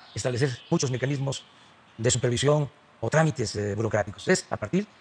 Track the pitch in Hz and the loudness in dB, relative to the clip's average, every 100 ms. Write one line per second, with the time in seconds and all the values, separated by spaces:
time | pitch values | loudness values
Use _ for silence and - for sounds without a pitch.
0 | - 117 131 120 139 123 - 170 131 123 | -10 -6 -2 0 -2 -2 -2 0 0 -2
1 | 135 143 135 - - - - - - - | -2 -2 -2 -6 -10 -20 -20 -20 -18 -2
2 | 120 120 123 120 135 151 139 - _ _ | 0 2 2 2 2 2 0 -8 _ _
3 | 113 151 160 - 107 104 104 101 110 107 | 0 2 2 0 -4 -2 -2 -2 0 0
4 | 104 - - 185 - - 107 180 208 - | -2 -4 0 0 -2 -6 -2 -2 -4 -12